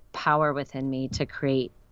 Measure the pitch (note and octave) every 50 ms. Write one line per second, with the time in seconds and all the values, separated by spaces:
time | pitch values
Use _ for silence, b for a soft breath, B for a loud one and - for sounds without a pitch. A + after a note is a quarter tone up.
0 | - - - - - D#3+ D3+ D3+ D#3 D3 C3+ C#3+ C3+ - - C3 C3+ C3+ C3 C3
1 | C3 C3 - - C#3+ - - - C#3+ C3+ C3+ C3 B2 - - - - _